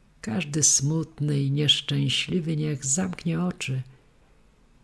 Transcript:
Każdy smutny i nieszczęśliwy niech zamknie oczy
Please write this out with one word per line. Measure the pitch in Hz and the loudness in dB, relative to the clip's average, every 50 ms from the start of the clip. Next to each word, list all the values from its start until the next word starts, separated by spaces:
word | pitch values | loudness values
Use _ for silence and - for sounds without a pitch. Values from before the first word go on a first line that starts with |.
| - - - - | -20 -20 -20 -12
Każdy | - - 220 202 - 147 143 156 143 | -8 -4 -4 -2 -2 -2 0 2 4
smutny | - - - 135 147 160 160 156 156 - - 147 151 147 143 | 4 4 4 4 2 2 0 0 -4 -4 -2 0 0 2 2
i | 139 135 | 2 2
nieszczęśliwy | 139 147 147 143 - - - - 143 143 139 135 131 - - 143 165 185 156 165 160 147 | 2 2 4 4 2 2 0 -2 0 0 2 2 0 -2 -2 -2 -2 -2 -2 -2 -2 -2
niech | 151 151 151 131 - | -2 -2 -4 -4 -2
zamknie | 135 - 185 190 185 175 - - 170 160 165 | -2 -2 0 0 -2 -4 -4 -4 -2 -2 0
oczy | 175 180 175 - - - 131 131 131 - - - - - - - - - - - - - - _ - - - - | 0 -2 -4 -4 -6 -6 -4 -6 -6 -8 -14 -20 -20 -20 -20 -20 -20 -20 -20 -20 -20 -20 -20 _ -20 -20 -20 -20